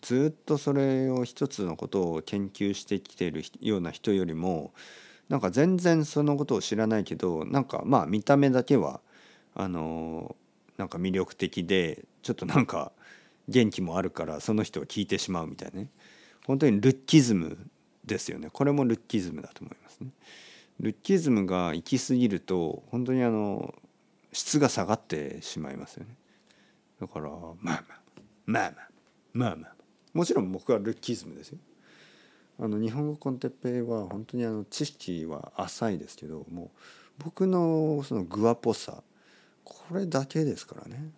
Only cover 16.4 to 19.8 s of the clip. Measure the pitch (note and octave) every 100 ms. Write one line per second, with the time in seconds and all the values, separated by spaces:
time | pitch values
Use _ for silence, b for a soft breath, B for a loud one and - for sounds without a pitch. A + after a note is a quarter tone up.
16.4 | - C3+ D3 G#2 B2+ C3 - D#3+ B2 G2+
17.4 | D#2+ - F#2 _ _ _ - G2 - D#2+
18.4 | D#2 - C#3 C#3+ B2+ A2+ _ A2 F2+ D2+
19.4 | - - - -